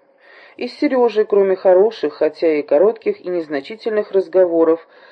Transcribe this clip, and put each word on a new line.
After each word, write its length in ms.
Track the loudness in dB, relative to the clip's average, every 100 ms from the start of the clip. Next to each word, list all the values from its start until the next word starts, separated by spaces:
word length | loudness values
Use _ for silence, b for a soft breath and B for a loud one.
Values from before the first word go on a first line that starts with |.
| _ _ B B B B
И 100 | -12
с 100 | -4
Сережей, 460 | -2 0 0 0
кроме 320 | 0 0 0 0
хороших, 600 | 2 4 2 -2 -8 -2
хотя 400 | -4 -2 -2 -2
и 60 |
коротких 600 | 0 2 2 0 -8 -8
и 80 | -8
незначительных 840 | -8 -6 -10 -10 -10 -6 -6 -2
разговоров, 720 | -4 0 0 2 2 2 0 -6 b b